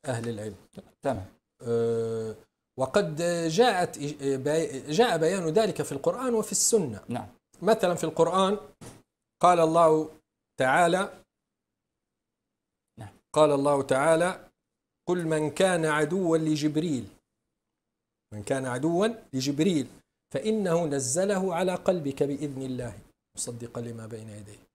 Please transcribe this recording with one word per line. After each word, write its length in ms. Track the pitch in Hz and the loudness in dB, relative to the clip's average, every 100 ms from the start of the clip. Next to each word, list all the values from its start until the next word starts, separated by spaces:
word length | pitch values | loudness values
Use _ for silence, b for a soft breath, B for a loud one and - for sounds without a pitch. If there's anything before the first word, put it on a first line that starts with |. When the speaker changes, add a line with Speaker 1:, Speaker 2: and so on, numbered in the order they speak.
| - | -6
Speaker 1:
أهل 220 | 117 117 | -6 -6
العلم. 260 | 107 107 95 _ - - _ | -8 -10 -12 _ -20 -20 _
Speaker 2:
تمام. 240 | 143 110 95 _ _ _ | -4 -4 -8 _ _ _
Speaker 1:
آه، 720 | 123 117 117 117 113 113 110 107 _ _ _ - | -4 0 0 -2 -4 -6 -8 -12 _ _ _ -6
وقد 380 | 131 208 165 151 175 170 165 | 0 0 0 -2 -2 0 0
جاءت، 500 | 160 247 185 170 - 143 147 139 135 135 160 160 131 147 | 4 4 4 -2 -4 -8 -4 -4 -2 0 0 -2 -8 -4
جاء 280 | 156 240 165 | 2 2 4
بيان 300 | 160 190 160 | 0 0 0
ذلك 340 | 170 214 - | 2 2 -2
في 100 | 143 | -6
القرآن 420 | 139 165 196 262 | -2 -2 -2 -2
وفي 180 | 226 208 | -2 -2
السنة. 480 | 185 - 220 147 101 - | -2 2 2 0 -8 -8
Speaker 2:
نعم. 180 | 120 101 _ _ - | -8 -8 _ _ -4
Speaker 1:
مثلًا 320 | 180 220 180 | 0 2 2
في 100 | 175 | 0
القرآن 540 | 160 160 165 180 190 208 - _ - - _ _ _ _ | -4 2 2 4 2 0 -8 _ -20 -20 _ _ _ _
قال 180 | 175 175 | 4 6
الله 500 | 160 165 165 156 156 - _ _ _ - | 4 6 6 4 0 -12 _ _ _ -2
تعالى، 560 | 131 151 170 185 202 - _ _ _ _ _ _ _ _ _ _ _ _ _ _ _ _ _ - | 2 4 4 2 -2 -8 _ _ _ _ _ _ _ _ _ _ _ _ _ _ _ _ _ -20
Speaker 2:
نعم. 100 | 101 - _ | -20 -20 _
Speaker 1:
قال 180 | 151 151 | 2 4
الله 320 | 143 143 139 | 4 2 0
تعالى: 680 | 135 131 156 160 175 185 - _ _ _ _ _ - | 0 2 4 2 0 -4 -16 _ _ _ _ _ -4
"قل 180 | 180 160 | -2 0
من 240 | 156 151 | -2 -2
كان 340 | 147 190 175 | 2 2 2
عدوا 540 | 156 151 151 185 175 160 | 0 0 0 0 2 2
لجبريل، 680 | 156 151 151 147 170 127 98 - _ _ _ _ _ _ _ _ _ _ _ | 2 0 0 0 -2 -4 -8 -20 _ _ _ _ _ _ _ _ _ _ _
من 80 | 104 | -14
كان 240 | 101 135 131 | -6 -4 -4
عدوا 420 | 127 151 170 220 - - | -2 0 2 0 -2 -8
لجبريل 540 | 131 135 139 180 160 120 - _ _ _ | -4 -2 2 2 2 -2 -10 _ _ _
فإنه 520 | 139 214 220 185 165 160 | -4 0 0 2 2 2
نزله 680 | 139 123 151 202 190 190 | -2 -2 0 0 0 0
على 200 | 170 185 | 0 -2
قلبك 480 | 180 196 185 139 131 | 0 0 0 -2 -2
بإذن 400 | 139 135 147 135 | -2 -2 -6 -8
الله 360 | 135 127 120 - - _ _ - | -8 -8 -8 -14 -20 _ _ -12
مصدقا 440 | - 117 117 123 | -10 -10 -10 -10
لما 260 | 117 113 110 | -10 -12 -12
بين 220 | 113 110 | -14 -14
يديه". 300 | 104 107 101 _ | -16 -18 -20 _